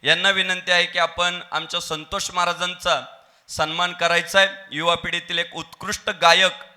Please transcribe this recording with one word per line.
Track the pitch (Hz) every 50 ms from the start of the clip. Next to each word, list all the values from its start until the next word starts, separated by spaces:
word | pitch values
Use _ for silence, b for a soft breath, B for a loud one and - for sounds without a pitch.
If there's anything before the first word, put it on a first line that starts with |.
| _
यांना | 131 160 170 180 196
विनंती | 196 190 185 185 185 180 180 180
आहे | 180 175 175
की | 175 175 175
आपण | 170 165 165 - 175 175 175 175 170 -
आमच्या | - 151 160 160 - 175
संतोष | 170 - 160 156 156 - - 196 - -
महाराजांचा | - 180 175 170 175 160 180 180 180 175 - 180 165 139 123 - - - b b b b b b
सन्मान | - - 160 156 160 165 175 175 175
करायचा | 175 170 170 170 170 170 170 - 196
आहे. | 190 196 190 - - -
युवा | 131 147 160 170 170
पिढीतील | 170 - 180 165 170 165 - 175 170
एक | 170 170 -
उत्कृष्ट | 170 156 - - _ 170 185 208 - - -
गायक | 208 170 165 170 170 180 190 185 175 - - - -